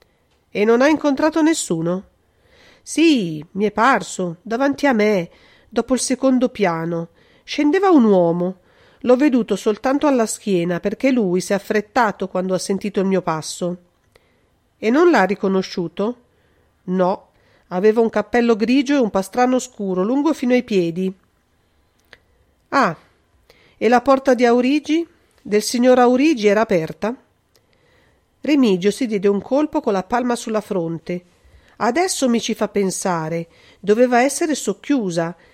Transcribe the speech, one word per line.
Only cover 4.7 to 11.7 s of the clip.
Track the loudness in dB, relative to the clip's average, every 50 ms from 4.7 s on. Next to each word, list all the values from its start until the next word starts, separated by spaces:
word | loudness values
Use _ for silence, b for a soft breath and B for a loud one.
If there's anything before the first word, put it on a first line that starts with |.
| -2 0 0
a | 0
me, | 2 2 2 2 2 0 -2 -6 b b b b b b b b
dopo | -6 -6 -2 -2 -2
il | -2
secondo | -2 -4 -4 0 0 2 2 2 0 -2
piano. | -2 -2 -2 -2 -2 -2 -4 -4 -4 -6 -6 -10 b b b b b b b
Scendeva | b -4 0 0 2 2 2 2 4
un | 4 6 6
uomo. | 6 4 4 4 2 2 0 -2 -4 -6 _ b b b b b b b b
L'ho | b 2 2
veduto | 4 4 2 2 2 0 0 -4
soltanto | -2 -2 -4 -4 -2 -2 -2 -2 0 2
alla | 2 2 2 0
schiena, | -2 -4 -8 -4 -2 -2 0 0 -2 -4 -4
perché | -4 -6 -6 -2 0 0
lui | 0 2 0 0 -2 -2
si | -2 -2 -4
è |
affrettato | -4 -4 -2